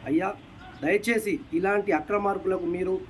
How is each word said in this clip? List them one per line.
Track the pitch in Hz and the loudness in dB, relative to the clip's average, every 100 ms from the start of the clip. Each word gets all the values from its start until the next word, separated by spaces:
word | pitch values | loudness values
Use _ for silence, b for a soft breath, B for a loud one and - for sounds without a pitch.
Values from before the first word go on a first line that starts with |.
అయ్యా, | 131 160 190 208 - - - - | 2 2 0 -6 -14 -18 -18 -4
దయచేసి | 147 208 214 226 202 151 - | 2 2 4 0 0 -4 -2
ఇలాంటి | 165 196 208 196 | 0 2 2 2
అక్రమార్కులకు | 196 - 208 202 185 190 180 | 0 2 0 0 0 0 0
మీరు | 170 180 185 185 | 0 -2 0 -2